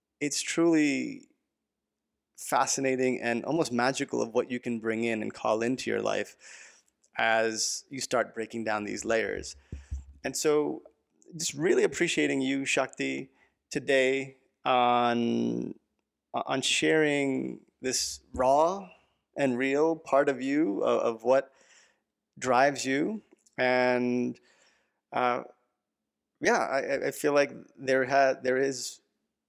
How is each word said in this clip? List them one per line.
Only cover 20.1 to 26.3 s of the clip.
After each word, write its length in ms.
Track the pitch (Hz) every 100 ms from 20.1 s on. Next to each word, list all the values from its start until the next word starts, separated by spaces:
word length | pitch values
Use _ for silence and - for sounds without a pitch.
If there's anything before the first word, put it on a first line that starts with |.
| 135 143
of 140 | 127
you, 400 | 131 147 175 196
of, 180 | 120 120
of 220 | 117 113
what 280 | 120 135 - _ _ - _ _ _ _ _ -
drives 460 | 127 123 139 131 131
you. 360 | 139 185 214 - _ _ -
And, 840 | 127 127 127 123 123 123 123 123 _ _ _ _ _ _ _
uh, 300 | 131 123 123 - - _ _ _ _ _ _ _